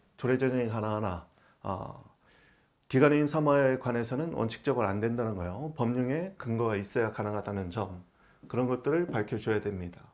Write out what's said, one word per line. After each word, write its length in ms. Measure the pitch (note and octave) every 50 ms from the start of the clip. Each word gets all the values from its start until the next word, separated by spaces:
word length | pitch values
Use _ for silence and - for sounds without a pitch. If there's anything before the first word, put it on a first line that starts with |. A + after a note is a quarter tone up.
| _ _ _
조례 220 | - - A#2+ C3 B2+
제정이 300 | C3 C3 B2+ B2+ A#2+ A2+
가능하나, 580 | A2 A2+ G#2+ G#2+ G#2+ G#2+ A2 G2 F2+ E2+ - - _ _ _ _ _ _
어, 500 | - G2 F#2+ F2+ - - - - - - _ _ _ _ _ _ _ _ _ _ _ _ _ _ _ -
기관임 340 | - C3 C#3+ D3 D3 D3 D3+
사무에 520 | D3 D3+ D#3 D3+ C#3+ C#3+ C#3+ C#3 C3 C3 C3
관해서는 560 | - B2+ A#2+ A#2 A#2 A#2 B2+ C3 E3 E3+ D3+
원칙적으로 520 | - A2+ A2 - - - C#3+ B2+ B2 A2
안 140 | G2 G2 G#2
된다는 340 | G#2+ A#2 A#2 A#2+ A#2 A2 G#2
거요. 380 | F#2 F2 F2+ F#2 A2+ D3+ D#3+ D#3 -
법령에 560 | A#2+ A#2 B2 B2+ B2 B2+ C3+ E3 F3+ F#3+ G3
근거가 400 | - - A#2+ A2+ A2+ A#2 A2+ G#2+
있어야 340 | G2 G2+ G2+ - B2 A2+ A2
가능하다는 600 | A2 - G#2 G#2 G#2 G#2 G2 G#2+ G2+ G2 F#2 F2
점, 340 | F2 A2 G2 F#2+ F#2 F2+ - _ _ _ _ _ _ _ - -
그런 180 | - A#2+ B2+
것들을 400 | B2 B2+ B2 - C#3+ D3+ E3+ F3
밝혀줘야 560 | - C#3 A2 G#2 - A#2+ G#2+ - A#2 G#2+ G#2
됩니다. 400 | - G2+ G2+ F2+ F2 F2+ - - - -